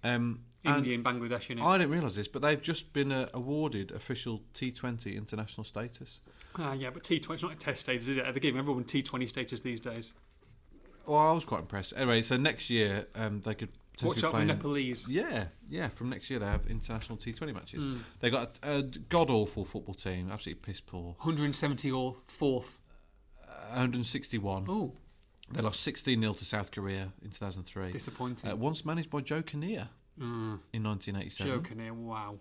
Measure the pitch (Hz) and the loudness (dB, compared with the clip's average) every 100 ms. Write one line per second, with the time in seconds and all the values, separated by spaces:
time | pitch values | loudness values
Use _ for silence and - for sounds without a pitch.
0 | 117 120 120 117 - - - 143 127 120 | 2 2 2 -2 -10 -4 4 4 4 2
1 | 120 123 117 120 - 117 147 190 160 165 | 2 0 0 -2 -2 2 4 6 6 4
2 | 143 98 104 143 147 147 147 160 - 147 | 2 -2 -4 2 4 4 2 -2 0 0
3 | 139 135 127 123 123 147 156 110 95 104 | 2 2 0 -4 -2 0 0 0 -4 -6
4 | - 123 - 110 - - 127 123 127 117 | -6 -4 -2 -6 -6 -6 -4 -4 -4 -4
5 | 110 101 107 107 107 - 107 - 120 - | -4 -6 -6 -6 -6 -8 -8 -6 -6 -8
6 | - - - - - - 151 135 131 127 | -16 -16 -20 -20 -14 -6 -4 -2 -4 -6
7 | - 160 151 160 170 151 - 135 - 127 | 2 2 2 -4 -4 -4 -4 -2 0 0
8 | 120 135 127 131 147 127 139 127 123 139 | 2 0 0 2 2 2 2 0 2 0
9 | 131 131 123 135 127 113 127 117 123 113 | 0 -2 -2 -2 -4 -4 -4 -4 -6 -8
10 | 113 - - - - - - - - - | -10 -16 -20 -20 -20 -20 -20 -20 -20 -18
11 | - 147 156 165 156 98 87 101 92 - | 4 8 8 8 4 -2 0 -4 -4 2
12 | 131 117 113 127 147 117 - 117 104 98 | 6 6 6 4 4 2 2 4 4 4
13 | - - 110 104 98 107 143 - - - | -2 -4 -2 -2 -2 -4 -6 -10 -18 -2
14 | 160 - 160 - 156 151 143 143 131 120 | 0 2 2 4 4 2 2 2 0 -2
15 | - 143 320 147 92 - - 160 151 - | 0 0 2 0 -4 -8 -10 -4 -4 -4
16 | 120 113 - 127 101 104 - 110 - 113 | -6 -6 -4 -2 2 2 4 0 0 -4
17 | - 113 - 113 156 104 - - 139 123 | -4 -6 -6 -6 -6 -6 -8 -6 -4 -4
18 | 110 - 123 131 120 - 139 143 131 120 | -8 -2 0 2 -2 -6 -2 0 -2 -6
19 | - 175 160 117 104 - 92 107 - 95 | 2 4 6 6 4 0 -4 -6 -8 -6
20 | - 90 90 98 - 87 - 95 - 90 | -4 -2 -4 -6 -8 -10 -8 -10 -8 -10
21 | 85 85 160 156 147 143 147 139 139 131 | -8 -4 -2 0 0 0 -2 0 0 0
22 | 127 127 - - 147 127 - - - - | 0 -4 -16 0 2 2 -2 -16 -20 -20
23 | - - - - - - 104 123 127 120 | -20 -20 -20 -20 -18 -16 -6 0 2 2
24 | 117 143 - 117 98 95 98 202 175 - | 0 -2 -2 -2 0 0 0 0 -2 -6
25 | - - _ _ - 123 110 - - - | -20 -20 _ _ -8 -2 0 0 -2 0
26 | - 120 110 101 - 107 98 - 98 95 | 2 4 4 0 -2 -2 -2 -4 -2 -2
27 | 95 - 110 101 101 92 90 - 92 90 | -4 -8 -14 -8 -6 -6 -8 -6 -6 -4
28 | - - 123 120 113 104 127 160 151 165 | -8 -6 -6 -4 -4 -2 0 -2 -2 -4
29 | 160 147 139 151 160 147 165 208 113 - | -2 -4 -2 -4 -2 -4 -4 -4 -6 -12
30 | _ - 123 117 110 104 - 113 107 104 | _ -10 -6 -4 -4 -6 -6 -4 -2 -2
31 | - 98 - - 101 127 170 113 113 113 | -2 -4 -4 -2 0 0 -2 -8 -8 -8
32 | 117 110 104 101 | -6 -6 -6 -10